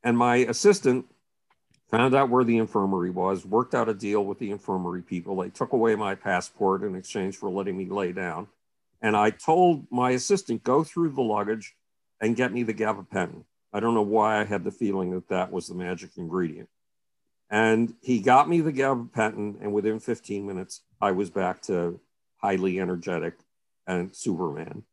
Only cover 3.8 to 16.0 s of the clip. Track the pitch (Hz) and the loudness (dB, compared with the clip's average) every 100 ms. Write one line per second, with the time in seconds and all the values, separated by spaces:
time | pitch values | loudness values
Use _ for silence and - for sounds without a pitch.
3.8 | 113 101 104 104 101 98 104 98 - 95 | 0 -2 0 0 0 -4 -8 -8 -4 -4
4.8 | 87 90 87 90 85 95 92 - 123 131 | -2 -6 -6 -8 -4 -6 -6 -6 -2 2
5.8 | 113 107 104 95 101 90 - _ 98 95 | 2 2 -2 -6 -2 -2 -2 _ 0 0
6.8 | 101 92 92 107 95 95 101 95 98 92 | -2 -8 -8 -6 -6 -6 -6 -4 -4 -6
7.8 | 92 98 92 90 90 80 - _ _ _ | -6 -4 -4 -4 -6 -8 -12 _ _ _
8.8 | _ _ 110 107 107 107 - 160 180 156 | _ _ 0 2 2 0 0 4 6 4
9.8 | - 123 123 127 - 196 - 113 - 131 | -2 0 2 0 2 0 0 -4 2 2
10.8 | 160 - 165 135 120 107 104 110 - _ | 2 -2 -2 0 0 0 -2 -4 -6 _
11.8 | _ _ _ _ 110 117 127 110 117 104 | _ _ _ _ -2 0 0 0 -4 -2
12.8 | 110 101 95 98 87 - - _ _ 101 | -2 -2 -4 -4 -4 -6 -20 _ _ -2
13.8 | 113 113 104 107 107 107 101 101 92 - | 2 2 2 4 4 2 0 -2 -4 -4
14.8 | 101 98 90 90 - 92 92 92 - 90 | -4 -2 -4 -6 -4 -4 -2 -6 -8 -8
15.8 | 90 87 | -8 -8